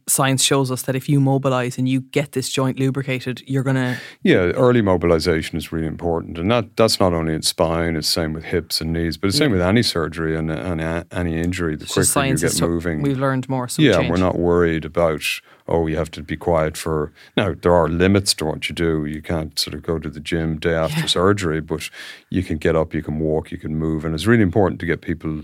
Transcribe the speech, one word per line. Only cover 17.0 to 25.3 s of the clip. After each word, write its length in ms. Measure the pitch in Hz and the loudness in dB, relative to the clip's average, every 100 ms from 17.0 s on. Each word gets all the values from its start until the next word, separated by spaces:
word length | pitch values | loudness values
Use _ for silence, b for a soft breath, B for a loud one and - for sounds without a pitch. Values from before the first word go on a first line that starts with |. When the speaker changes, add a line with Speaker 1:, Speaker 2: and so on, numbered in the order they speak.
| 73 B B - | -4 B B -4
Speaker 2:
now, 160 | 101 73 | -2 0
there 140 | 87 | 4
are 140 | 87 78 | 4 4
limits 440 | 85 92 101 98 | 4 4 4 2
to 120 | - 78 | -2 -4
what 240 | 76 - | -4 -6
you 40 | |
do. 300 | 73 82 80 | -2 0 0
You 160 | 76 78 | -2 -8
can't 380 | - 80 78 - | -4 -4 -4 -6
sort 160 | - | -6
of 80 | 76 | -6
go 160 | 76 82 | -4 -4
to 100 | 78 | -4
the 120 | 71 | -10
gym 380 | 73 82 80 80 | -4 -2 -2 -2
day 160 | 87 | 0
after 260 | 82 80 156 | 0 0 -2
Speaker 1:
Yeah. 60 | 151 | -2
Speaker 2:
surgery, 540 | - 92 104 90 78 | 2 4 4 0 -2
but 300 | 78 78 - B B B B | -4 -8 -8 B B B B
you 120 | 90 | -4
can 140 | 85 80 | -2 -2
get 180 | 87 | 2
up, 200 | 80 80 | 2 0
you 80 | 80 | -4
can 160 | 73 76 | -4 -2
walk, 340 | 78 78 78 | 0 -2 -4
you 60 | 85 | -10
can 180 | 78 78 | -6 -4
move. 260 | 80 78 | -2 -2
And 100 | 80 | -2
it's 120 | 80 90 | -2 4
really 160 | 117 | 4
important 380 | 98 107 92 - | 4 4 2 0
to 60 | 82 | -4
get 160 | 78 | -4
people 240 | - 85 82 | -4 -6 -4